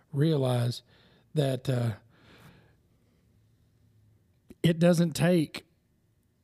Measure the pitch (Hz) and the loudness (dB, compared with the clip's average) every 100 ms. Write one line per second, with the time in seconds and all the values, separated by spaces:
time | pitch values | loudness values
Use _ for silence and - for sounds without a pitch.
0 | _ 143 156 151 131 123 120 - _ _ | _ -2 0 0 0 -2 -2 -6 _ _
1 | _ _ _ 156 139 131 - 123 120 101 | _ _ _ -4 -2 -2 -4 -2 -2 -6
2 | _ _ _ - - - _ _ _ _ | _ _ _ -20 -20 -20 _ _ _ _
3 | _ _ _ _ _ _ _ _ _ _ | _ _ _ _ _ _ _ _ _ _
4 | _ _ _ _ _ - 165 165 170 170 | _ _ _ _ _ -4 -2 2 2 4
5 | 170 147 160 180 147 - - _ _ _ | 0 0 0 2 0 -6 -18 _ _ _
6 | _ _ _ _ | _ _ _ _